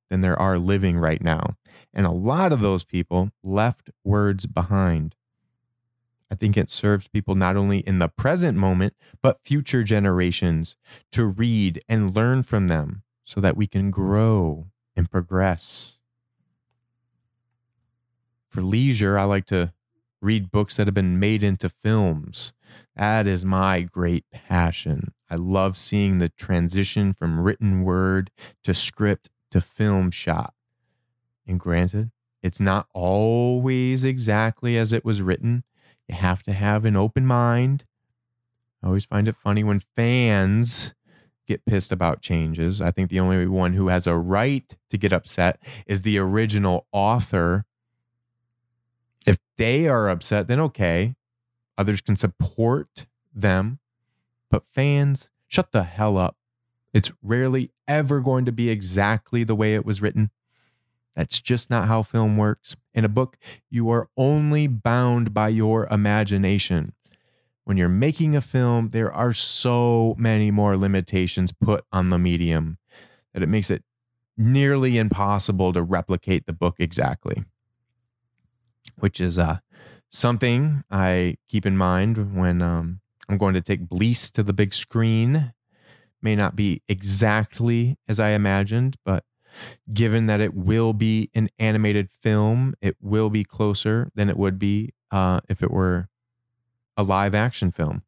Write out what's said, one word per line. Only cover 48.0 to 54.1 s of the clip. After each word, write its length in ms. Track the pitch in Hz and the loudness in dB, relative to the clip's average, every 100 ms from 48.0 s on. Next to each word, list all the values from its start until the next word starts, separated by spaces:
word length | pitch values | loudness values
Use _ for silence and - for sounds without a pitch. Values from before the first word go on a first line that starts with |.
| _ _ _ _ _ _ _ _ _ _ _ _ - | _ _ _ _ _ _ _ _ _ _ _ _ 0
If 140 | 92 _ - | 0 _ -2
they 300 | 113 135 160 | 0 2 2
are 200 | 123 104 | 2 2
upset, 400 | 90 - 107 87 | 0 0 0 0
then 120 | 127 | 0
okay. 560 | 156 - 90 85 110 131 _ _ _ _ _ - | -2 0 0 2 0 -4 _ _ _ _ _ -4
Others 260 | 101 101 | -2 -2
can 140 | - 101 | -2 0
support 920 | 92 - - - 117 139 - - - _ _ | -2 -4 -6 -2 0 -2 -6 -18 -20 _ _
them. 460 | 117 101 92 104 135 _ _ _ | -2 0 2 0 -6 _ _ _